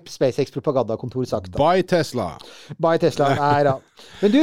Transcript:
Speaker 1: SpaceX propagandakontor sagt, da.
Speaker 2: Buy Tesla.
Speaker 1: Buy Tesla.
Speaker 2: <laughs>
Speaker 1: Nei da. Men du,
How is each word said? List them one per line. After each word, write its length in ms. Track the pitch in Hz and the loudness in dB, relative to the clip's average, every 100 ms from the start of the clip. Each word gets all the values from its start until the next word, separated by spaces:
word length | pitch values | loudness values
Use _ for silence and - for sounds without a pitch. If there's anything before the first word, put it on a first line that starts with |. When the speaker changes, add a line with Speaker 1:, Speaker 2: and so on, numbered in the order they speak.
| - | -4
Speaker 1:
SpaceX 400 | - 139 117 135 | -2 0 0 -4
propagandakontor 720 | - 156 135 110 110 123 127 123 | -4 -2 0 -2 -4 -6 -6 -4
sagt, 220 | 117 92 | -6 -6
da. 60 | 90 | 0
Speaker 2:
Buy 240 | 147 185 180 | 2 2 2
Tesla. 380 | 175 147 123 92 - - - - - | 0 -2 -4 -6 -8 -18 -20 -18 -4
Speaker 1:
Buy 220 | 160 165 | 0 2
Tesla. 300 | 165 - 139 135 | 2 2 2 2
Speaker 2:
<laughs> 40 | |
Speaker 1:
Nei 240 | 143 147 143 | 2 2 2
da. 80 | 135 - _ - - | 0 -6 _ -20 -2
Men 100 | 208 | 2
du, 60 | 247 | 4